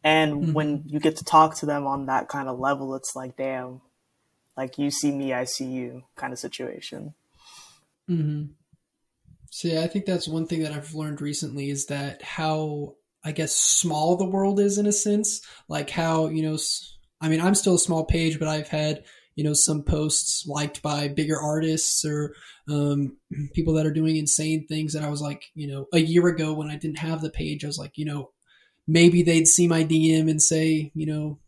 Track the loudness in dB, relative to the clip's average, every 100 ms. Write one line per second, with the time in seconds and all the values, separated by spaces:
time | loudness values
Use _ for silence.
0 | 4 4 4 0 0 0 0 -4 -4 0
1 | 0 0 4 6 6 2 -4 -2 -2 -4
2 | 0 -2 -2 -6 -6 -2 -2 -2 -4 -8
3 | -8 -10 -12 -8 -6 -6 -10 -16 _ _
4 | _ _ _ _ _ -10 -8 -4 -4 0
5 | -2 -2 -2 -4 -4 -6 -6 -6 -8 -12
6 | -20 -12 -10 -8 -12 -10 -10 -10 -14 -14
7 | -14 -18 _ _ -20 -20 -20 _ _ _
8 | -4 -2 -2 -4 -8 -14 _ _ _ _
9 | _ _ _ _ -20 -8 -2 -2 -2 -2
10 | -2 -4 -2 -4 -4 -2 -4 -6 -10 -8
11 | -8 -6 -6 -6 -6 -6 -6 -6 -6 -6
12 | -6 -10 -12 -4 -2 -2 -4 -6 -10 -14
13 | _ _ -8 -4 -2 0 2 2 2 2
14 | 2 2 2 2 2 4 2 4 2 2
15 | 2 0 0 -4 -10 -20 _ -6 -4 -2
16 | 2 2 2 0 0 -2 -2 -4 -6 -20
17 | _ _ 0 2 4 4 4 4 4 0
18 | 2 2 2 0 -2 -2 -2 -2 -2 -2
19 | -8 -20 _ -2 0 2 2 2 0 0
20 | 2 0 -2 -4 -4 -4 -4 -6 -4 -2
21 | -2 -2 -2 -2 0 0 0 0 0 0
22 | -2 -2 -4 -8 -20 -18 -4 0 2 0
23 | -2 -6 _ -10 -4 -2 2 2 2 2
24 | 2 0 0 0 0 -2 -2 -4 -4 -4
25 | -6 -6 -6 -8 -14 -12 -10 -10 0 2
26 | 4 4 4 2 -2 -2 -6 -6 -6 -6
27 | -4 -4 -4 -6 -6 -6 -8 -8 -10 -8
28 | -6 -6 -10 _ _ _ _ _ 2 8
29 | 8 8 6 6 6 6 6 4 4 4
30 | 6 4 2 2 2 2 2 0 -2 -6
31 | -4 -4 -6 -8